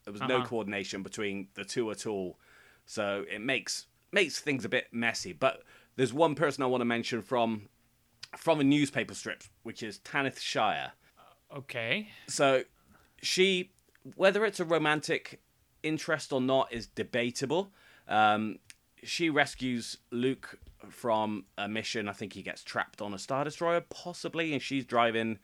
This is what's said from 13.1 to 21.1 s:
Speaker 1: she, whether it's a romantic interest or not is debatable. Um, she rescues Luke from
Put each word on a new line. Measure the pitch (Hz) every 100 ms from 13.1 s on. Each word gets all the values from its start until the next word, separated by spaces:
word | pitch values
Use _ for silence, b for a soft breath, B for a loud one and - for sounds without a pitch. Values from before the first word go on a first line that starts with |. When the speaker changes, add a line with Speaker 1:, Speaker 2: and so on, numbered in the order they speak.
| _
Speaker 1:
she, | - - 190 185 180 _ _ _ 135 -
whether | 190 196 214
it's | 196
a | 165
romantic | 165 151 151 - 151 - - _ _ _ _
interest | 160 156 - 156 -
or | 135
not | 127 135 131
is | 117 -
debatable. | - 101 123 123 120 135 160 196 b b b -
Um, | 107 107 107 107 - - - _ _
she | - - 170
rescues | 143 143 - 127 123 113 - _
Luke | 120 127 131 - - - - 104
from | - 123